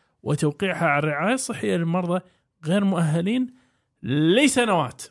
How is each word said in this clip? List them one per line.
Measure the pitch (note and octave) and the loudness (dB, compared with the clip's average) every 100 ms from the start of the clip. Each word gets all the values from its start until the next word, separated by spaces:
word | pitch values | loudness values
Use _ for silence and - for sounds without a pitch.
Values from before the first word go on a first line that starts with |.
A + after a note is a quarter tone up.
| _ _ | _ _
وتوقيعها | - D3 D3+ - F#3+ E3+ E3+ | -6 0 0 -2 -4 0 2
على | C#3+ | 2
الرعاية | D#3 C#3+ F#3 | 0 -2 -2
الصحية | C4 - - G#3 F3+ | -2 -4 -6 -2 -2
للمرضى | E3 F3+ F3 F3+ - _ _ _ | 0 -2 -2 -4 -6 _ _ _
غير | D#3 G3+ | -2 0
مؤهلين | G3 F#3 D#3+ E3 F#3 B3+ B3+ - _ _ _ _ | 0 0 0 0 0 -2 -4 -8 _ _ _ _
لسنوات، | - C#3+ D#3+ A3+ D4 B3 A3+ F3 B2 - - | -4 0 4 4 4 2 2 0 -2 -6 -16